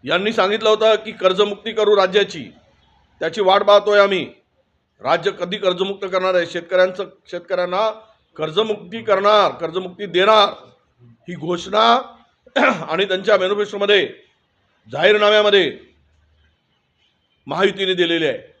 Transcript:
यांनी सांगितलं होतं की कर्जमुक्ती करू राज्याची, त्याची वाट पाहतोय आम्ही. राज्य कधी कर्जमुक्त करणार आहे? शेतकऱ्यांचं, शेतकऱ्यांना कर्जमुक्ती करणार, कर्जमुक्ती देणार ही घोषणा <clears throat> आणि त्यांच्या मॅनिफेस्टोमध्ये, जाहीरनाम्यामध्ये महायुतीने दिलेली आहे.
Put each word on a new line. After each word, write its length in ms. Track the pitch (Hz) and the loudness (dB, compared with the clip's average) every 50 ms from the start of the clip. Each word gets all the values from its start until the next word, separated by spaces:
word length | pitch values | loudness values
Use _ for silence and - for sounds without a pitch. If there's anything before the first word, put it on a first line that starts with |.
| - | -6
यांनी 300 | 127 156 175 196 214 226 | -4 -4 -2 -2 -2 -2
सांगितलं 360 | 220 185 190 208 220 214 220 | 0 0 0 -2 0 2 0
होतं 260 | 214 214 220 220 214 | 2 2 4 2 2
की 160 | 208 214 220 | 2 -2 -10
कर्जमुक्ती 600 | - - 175 185 185 180 208 208 202 196 _ 226 | -12 -2 -2 0 2 2 -2 -2 -2 -10 _ -8
करू 240 | 220 214 208 202 208 | -4 -2 2 2 4
राज्याची, 560 | 202 190 185 185 208 202 196 - 165 120 87 - _ _ _ _ _ _ _ _ _ _ _ _ _ | 2 2 2 2 0 -2 -2 -6 -16 -16 -16 -20 _ _ _ _ _ _ _ _ _ _ _ _ _
त्याची 220 | 175 165 160 214 | -8 -6 -4 -2
वाट 200 | 202 185 190 202 | 2 2 2 4
पाहतोय 380 | 202 202 202 202 196 208 208 208 | 4 6 4 4 4 4 4 4
आम्ही. 320 | 202 196 196 180 139 - - _ _ _ _ _ _ _ _ _ _ _ _ _ | 4 4 2 -2 -4 -8 -12 _ _ _ _ _ _ _ _ _ _ _ _ _
राज्य 300 | - 127 160 175 160 196 190 - | -2 -2 -2 0 0 -4 -4 -4
कधी 180 | 175 175 190 | -8 -8 -8
कर्जमुक्त 480 | 208 190 185 180 175 190 196 196 190 196 | -4 -2 -2 -2 -2 -4 -6 -6 -8 -8
करणार 280 | 185 180 185 185 185 185 | -4 -4 -2 -2 0 0
आहे? 120 | 180 170 | 0 -2
शेतकऱ्यांचं, 600 | 170 170 175 170 - 185 180 185 185 185 - 196 - - _ _ | -2 -8 -10 -8 -2 0 2 2 2 0 -8 -12 -12 -12 _ _
शेतकऱ्यांना 640 | _ - 175 175 - 190 180 180 175 180 190 220 220 214 220 - _ _ _ _ _ _ | _ -14 -14 -10 -6 -4 -4 -4 -4 -2 -2 -2 -2 -4 -8 -18 _ _ _ _ _ _
कर्जमुक्ती 680 | - 156 156 156 190 220 220 214 - - 175 190 226 220 | -8 -8 -4 -2 -2 -2 -2 -4 -8 -8 -14 -14 -10 -2
करणार, 480 | 220 202 190 196 208 214 208 196 156 | 0 0 2 4 4 4 4 4 2
कर्जमुक्ती 540 | 123 - 170 160 160 185 190 180 180 - 208 | 0 -4 -10 -8 -6 -8 -8 -8 -12 -12 -12
देणार 440 | 190 156 175 190 208 220 214 202 196 - - - - _ _ _ _ _ _ | -4 -2 0 2 4 4 4 4 2 -2 -10 -20 -20 _ _ _ _ _ _
ही 340 | _ - - _ _ - 180 | _ -20 -20 _ _ -16 -14
घोषणा 800 | 147 147 165 175 170 - 190 196 214 220 233 233 254 262 - - _ _ _ _ _ _ - _ | -12 -6 -6 -6 -6 -6 -4 0 2 4 4 4 2 0 -6 -20 _ _ _ _ _ _ -6 _
<clears throat> 300 | 269 277 277 233 170 156 143 | 0 2 2 0 -2 -6 -6
आणि 160 | 156 175 202 | -4 -4 -2
त्यांच्या 320 | 196 190 185 190 208 214 | -2 -2 -4 0 2 2
मॅनिफेस्टोमध्ये, 760 | 190 185 185 202 202 208 202 208 202 202 196 208 196 156 113 - - _ _ _ _ _ _ _ _ _ _ _ _ _ 107 | 2 2 0 -2 -2 -4 -6 -4 -4 0 2 2 2 2 -2 -8 -16 _ _ _ _ _ _ _ _ _ _ _ _ _ -14
जाहीरनाम्यामध्ये 880 | 120 139 165 196 214 208 208 208 214 214 208 208 202 196 175 135 - - - _ _ _ _ _ _ _ _ _ _ _ _ _ _ _ _ _ _ _ _ _ _ _ _ _ _ _ _ _ _ _ _ | -6 0 2 4 4 4 4 4 4 4 4 4 4 4 2 2 -4 -10 -18 _ _ _ _ _ _ _ _ _ _ _ _ _ _ _ _ _ _ _ _ _ _ _ _ _ _ _ _ _ _ _ _
महायुतीने 460 | 139 143 165 196 208 196 196 196 185 185 | -8 -4 0 0 0 0 -2 -4 -4 0
दिलेली 340 | 175 175 165 170 165 160 | 0 0 0 0 -2 -2
आहे. 280 | 147 117 - - - _ _ | -2 -4 -4 -10 -18 _ _